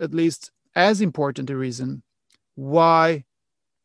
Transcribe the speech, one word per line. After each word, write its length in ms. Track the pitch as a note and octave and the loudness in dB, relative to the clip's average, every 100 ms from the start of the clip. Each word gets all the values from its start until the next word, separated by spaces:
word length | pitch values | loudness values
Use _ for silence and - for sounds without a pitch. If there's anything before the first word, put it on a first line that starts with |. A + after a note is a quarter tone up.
at 120 | D#3+ | -6
least 380 | E3 E3 - - _ _ F3 | -2 -2 -2 -10 _ _ 0
as 260 | F#3+ G3+ | 2 2
important 480 | F#3+ D3+ C#3 C3+ C3+ | 0 -2 -4 -4 -8
a 80 | C3+ | -6
reason, 460 | C3 B2 C3 C3+ - _ _ _ _ - | -6 -8 -10 -10 -16 _ _ _ _ -14
why 680 | C3+ D#3+ E3 E3 E3 D#3 - _ _ _ _ _ | -2 2 4 6 4 0 -8 _ _ _ _ _